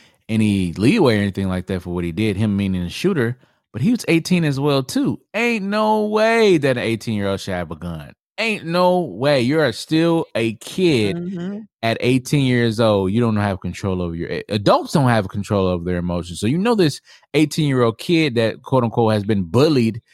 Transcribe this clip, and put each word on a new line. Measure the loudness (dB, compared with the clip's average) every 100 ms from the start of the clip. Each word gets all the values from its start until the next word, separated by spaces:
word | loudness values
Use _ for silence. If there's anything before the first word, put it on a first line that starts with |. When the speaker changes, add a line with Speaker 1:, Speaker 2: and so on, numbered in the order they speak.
| _ _ -4
Speaker 1:
any | 0 2 2 0
leeway | 2 2 4 4 4
or |
anything | 0 -2 -2
like | -4 -4
that | -6
for | -4
what | -4
he | -4
did, | -2 -2 0
him | -2 0
meaning | 0 -2
the | -4
shooter, | -4 -2 0 -2 -4 _ _ _
but | -4
he | -2
was | 0 0
eighteen | 0 2 0
as | 0 0
well | 0 0
too. | -2 -2 -2 -4 _
Ain't | -4 -2 -2
no | -2 -2 0 0 0
way | 0 2 4 4 4
that | 2 0
an |
eighteen-year-old | 0 -2 -2 -2 -2 -2
should | -4
have | -6 -6
a | -8
gun. | -8 -10 -12 -20 _ -6
Ain't | -4 -4
no | -2 2 4 2
way. | 0 -2 2 2
You're | 2 2 0
still | -2 -2 2 4 2 0
a | -2 -2
kid | -4 -8 0 2 4 2 -2
Speaker 2:
Mm-hmm. | -6 -8 -8 -10 -14 _
Speaker 1:
at | -4 0
eighteen | 0 0 0 0 2
years | 2 0 2
old. | 2 2 2
You | 0
don't | 0 0
have | 0 -2
control | -6 -6 -4 -4
over | -4 -6
your, | -6 -8 -4
adults | -2 2 2 2
don't | 0 2
have | 2 0
control | -6 -2 0 2
over | 0
their | -2 -4
emotions. | -2 -4 -6 -6
So, | -2
you | 0
know, | 0
this | 2 2 0 -12 -20 _
eighteen-year-old | 0 0 0 0 2 2 0
kid | 0 0 2 0
that, | 0 -2
quote | -2 0
unquote, | 2 2 2
has | 2
been | 0 -2
bullied, | 0 2 4 4 2 -2 -12